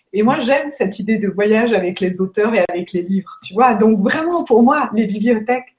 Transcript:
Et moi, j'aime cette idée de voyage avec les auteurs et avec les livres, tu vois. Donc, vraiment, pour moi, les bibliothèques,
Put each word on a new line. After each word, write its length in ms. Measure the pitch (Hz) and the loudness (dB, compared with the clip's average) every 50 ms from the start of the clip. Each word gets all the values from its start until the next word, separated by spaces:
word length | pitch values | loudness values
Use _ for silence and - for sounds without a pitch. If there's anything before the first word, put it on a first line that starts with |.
| _ _ - | _ _ -2
Et 100 | 190 214 | 0 2
moi, 180 | 233 277 311 | 2 2 0
j'aime 300 | 254 226 277 285 294 294 | 0 0 0 0 0 -4
cette 280 | - - 247 190 196 - | -4 -4 -4 -4 -4 -4
idée 200 | 208 214 220 214 | -4 -2 -2 0
de 100 | 202 196 | -2 -2
voyage 440 | 170 185 202 208 220 220 233 240 220 | -2 0 2 2 2 2 2 2 0
avec 280 | 185 180 175 - - | 0 0 -2 -4 -4
les 200 | 190 180 180 180 | -4 -4 -2 -2
auteurs 340 | 185 185 - - 208 226 226 | -4 -4 -2 -2 -2 0 2
et 100 | 208 180 175 | 2 0 0
avec 240 | 175 175 185 - - | -2 -6 -6 -6 -6
les 100 | 180 175 | -6 -4
livres, 360 | 180 190 190 185 - - - - | -2 -4 -4 -4 -6 -12 -18 -18
tu 120 | - 185 | -6 0
vois. 200 | 202 247 254 226 | 2 2 2 4
Donc, 260 | 202 214 220 220 202 | 4 4 4 4 4
vraiment, 440 | 190 247 262 302 320 339 349 339 - | 2 0 0 0 -2 -2 -2 -2 0
pour 180 | - 247 220 240 | 2 2 4 4
moi, 280 | 254 294 302 269 - 202 | 4 4 2 0 -2 -2
les 120 | 214 220 | -2 -2
bibliothèques, 680 | 202 202 214 208 240 240 214 214 - 247 254 - - _ | -2 -2 -2 0 0 0 0 0 -2 -4 -4 -6 -10 _